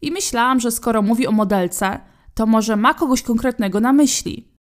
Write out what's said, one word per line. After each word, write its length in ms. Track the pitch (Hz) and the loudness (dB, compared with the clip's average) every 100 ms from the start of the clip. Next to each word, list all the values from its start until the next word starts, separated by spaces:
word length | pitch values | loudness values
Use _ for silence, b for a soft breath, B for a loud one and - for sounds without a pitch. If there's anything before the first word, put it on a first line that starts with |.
i 80 | 302 | -8
myślałam, 500 | 359 - 240 247 262 | -6 -4 -2 2 2
że 100 | 233 | 0
skoro 320 | 226 240 226 | -2 -2 0
mówi 240 | 202 233 262 | 0 0 0
o 60 | |
modelce, 680 | 214 196 202 180 - 196 - b b b | 0 0 0 -2 -2 -4 -6 b b b
to 120 | - 220 | -2 2
może 300 | 220 214 214 | 2 2 2
ma 180 | 247 | 2
kogoś 280 | 311 285 254 | 2 0 0
konkretnego 580 | - 226 254 240 202 202 | 0 -2 -2 -2 -2 0
na 120 | 240 | 2
myśli. 600 | 277 285 - 214 - - _ | 4 4 0 -6 -12 -16 _